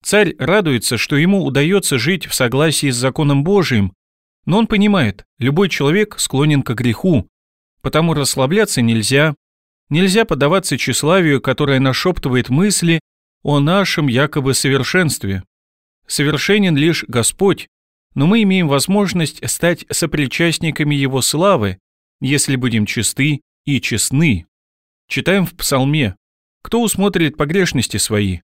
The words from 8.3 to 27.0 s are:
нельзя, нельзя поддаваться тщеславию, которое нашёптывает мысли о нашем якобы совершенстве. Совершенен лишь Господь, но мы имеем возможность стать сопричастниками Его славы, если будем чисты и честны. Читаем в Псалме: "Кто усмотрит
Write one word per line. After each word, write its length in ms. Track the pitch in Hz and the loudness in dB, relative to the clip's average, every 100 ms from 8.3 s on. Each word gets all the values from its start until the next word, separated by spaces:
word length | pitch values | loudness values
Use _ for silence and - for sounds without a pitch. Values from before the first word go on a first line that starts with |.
| - 131 196 208 - | -2 0 2 0 0
нельзя, 540 | 117 113 104 135 156 147 _ _ _ _ _ | 2 0 2 2 2 -2 _ _ _ _ _
нельзя 340 | 147 190 202 | 0 2 2
поддаваться 540 | 226 143 143 190 - 131 | 0 0 2 0 -2 -4
тщеславию, 640 | - 120 143 190 160 135 | -2 -2 2 2 4 2
которое 360 | 139 127 147 135 | 0 -2 2 2
нашёптывает 720 | 135 127 185 175 143 123 117 | 2 0 -2 -2 0 0 0
мысли 520 | 135 208 190 170 165 _ _ _ _ - | 2 2 2 0 0 _ _ _ _ -2
о 140 | 143 | 0
нашем 480 | 143 190 185 - 147 | 2 2 0 0 0
якобы 460 | 117 147 156 135 | 0 0 0 -2
совершенстве. 920 | 131 139 135 127 185 165 - 98 95 - _ _ _ _ _ _ | 0 0 0 0 0 0 -2 -4 -6 -8 _ _ _ _ _ _
Совершенен 680 | - 147 147 - 208 190 143 | -2 -2 -2 0 2 2 2
лишь 280 | 156 160 - | 2 0 -4
Господь, 640 | 120 110 - 196 165 - _ _ _ _ - | -2 -2 0 0 0 -6 _ _ _ _ 0
но 100 | 151 | 2
мы 160 | 226 | 4
имеем 240 | 202 190 160 | 2 2 2
возможность 840 | 139 - 202 196 180 156 - - | 0 0 0 0 -2 -4 -6 -10
стать 380 | - 170 165 - | -2 -2 -2 -6
сопричастниками 1080 | - 170 151 135 - 170 160 165 - 147 143 | -6 -4 -2 -4 0 -2 0 -4 -2 -2 0
Его 260 | 135 131 | 0 -2
славы, 560 | 117 147 196 170 101 90 _ _ _ _ | -2 0 2 2 0 -4 _ _ _ _
если 360 | 131 139 - 131 | -2 0 0 -2
будем 300 | 123 110 104 | 0 0 0
чисты 560 | - 101 - 143 147 _ _ | -2 -4 0 -2 -2 _ _
и 160 | - 139 | -4 -4
честны. 680 | - 110 - 131 170 95 - _ _ _ _ _ _ | -2 -4 -2 0 2 0 -6 _ _ _ _ _ _
Читаем 380 | - 165 196 175 | -6 0 0 -2
в 80 | |
Псалме: 640 | - - 135 135 156 113 - _ _ _ _ | -4 -2 0 0 0 -2 -4 _ _ _ _
"Кто 220 | - 226 | -4 -2
усмотрит 540 | 226 - | 0 0